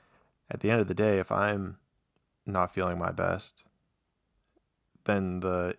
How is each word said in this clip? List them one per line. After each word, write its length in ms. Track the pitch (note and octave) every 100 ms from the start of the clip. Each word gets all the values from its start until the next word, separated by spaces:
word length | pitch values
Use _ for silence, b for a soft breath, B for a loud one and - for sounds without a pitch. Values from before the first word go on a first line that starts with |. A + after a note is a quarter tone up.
| b b b _ -
at 120 | -
the 100 | G#2
end 100 | A#2
of 60 | G2
the 60 |
day, 260 | F#2 G#2+ G2
if 120 | -
I'm 460 | G2 G2+ G#2 F#2+ F#2 _ _ _ _ _ _ -
not 280 | G2 F2+
feeling 240 | - F2+ F2
my 140 | F2
best, 540 | F2 F2+ F2+ - - _ _ _ _ _ _ _ _ _ _ _ _ _ _
then 380 | - G2+ F#2+ F2+
the 360 | F#2 F2+ F2